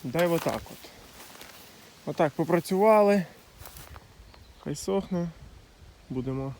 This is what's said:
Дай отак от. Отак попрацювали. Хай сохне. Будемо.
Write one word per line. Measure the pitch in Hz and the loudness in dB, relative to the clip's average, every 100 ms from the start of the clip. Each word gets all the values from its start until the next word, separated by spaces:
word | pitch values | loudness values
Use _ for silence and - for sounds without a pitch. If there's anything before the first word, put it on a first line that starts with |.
Дай | 139 135 175 | -4 0 2
отак | 170 - 110 - | 2 -2 -4 -8
от. | - - - - - - - - - - - - - - | -18 -20 -20 -20 -20 -20 -20 -20 -20 -20 -20 -20 -16 -12
Отак | 147 160 | 0 0
попрацювали. | - 156 175 - 185 214 214 208 202 170 - - - - - - - - - - - - - | 0 0 0 0 2 6 8 6 4 2 -8 -20 -20 -20 -18 -18 -20 -20 -20 -20 -20 -20 -16
Хай | - 147 | -10 -8
сохне. | - 196 190 180 175 160 - - - - - - - | -4 -4 -2 -4 -4 -8 -20 -20 -20 -20 -20 -20 -10
Будемо. | 127 123 131 135 131 | -6 -4 -6 -6 -10